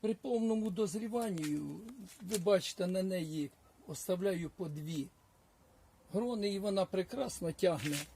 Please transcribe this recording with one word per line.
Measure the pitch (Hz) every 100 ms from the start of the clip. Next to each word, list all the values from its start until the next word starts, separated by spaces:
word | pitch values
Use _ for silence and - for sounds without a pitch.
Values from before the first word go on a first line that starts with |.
При | 214
повному | 226 269 240 226 220 220
дозріванні, | 185 214 196 226 240 226 175 151 147 147 156 226 254 190 -
ви | 185 214
бачите, | 175 190 - - 180
на | 185
неї | 190 185 160 156 143 - - - -
оставляю | 151 - 180 196 175 165
по | - 175
дві | 147 151 160 135 _ _ _ _ _ - - - - -
грони, | 196 240 233 202
і | 196
вона | 202 196
прекрасно | 185 185 175 247 254 - 170
тягне | - 185 160 151 147 147